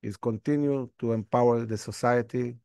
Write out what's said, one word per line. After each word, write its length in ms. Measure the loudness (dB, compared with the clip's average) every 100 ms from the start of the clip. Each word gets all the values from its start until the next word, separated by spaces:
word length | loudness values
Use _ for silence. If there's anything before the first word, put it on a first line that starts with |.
is 140 | -10 -6
continue 720 | -4 -4 -2 0 2 0 -4 _
to 140 | -2
empower 520 | -2 0 4 4 4
the 140 | 0 -6
society 760 | -8 -2 2 2 0 -4 -6 -8